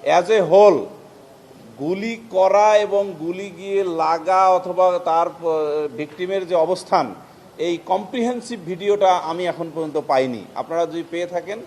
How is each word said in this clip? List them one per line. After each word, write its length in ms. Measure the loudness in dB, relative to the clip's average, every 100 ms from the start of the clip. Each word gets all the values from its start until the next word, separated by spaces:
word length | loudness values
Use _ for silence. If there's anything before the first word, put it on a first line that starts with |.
As 260 | 2 2 4
a 220 | 2 4
whole, 260 | 8 8 6 -4 -14 -20 -20 -20 -20 -20 -20 -20 -10
গুলি 420 | -6 -4 -6 -10 -4
করা 460 | 2 4 6 6 4
এবং 360 | 4 0 -2 -6
গুলি 320 | -8 -6 -10
গিয়ে 340 | -12 -4 -2
লাগা 640 | -2 -2 0 0 2 4 6
অথবা 500 | 4 0 2 2 2
তার 280 | 0 0 0
প-, 600 | -2 -2 -2 -2 -4 -4 -8
ভিকটিমের 520 | -12 -8 -4 -4 0
যে 60 |
অবস্থান, 600 | 0 2 -2 0 0 0 -8 -20 -20 -20 -8
এই 200 | -6 -6 -4
কম্প্রিহেনসিভ 720 | -4 -4 -4 -4 -4 -10 -12 -10
ভিডিওটা 500 | -6 -2 2 4 2
আমি 300 | -2 -4 -6
এখন 240 | -6 -10
পর্যন্ত 260 | -8 -6 -6 0
পাইনি। 380 | 0 0 -6 -12
আপনারা 320 | -12 -6 -4 -4
যদি 180 | -6 -10
পেয়ে 160 | -8 -6
থাকেন 320 | -8 -8 -12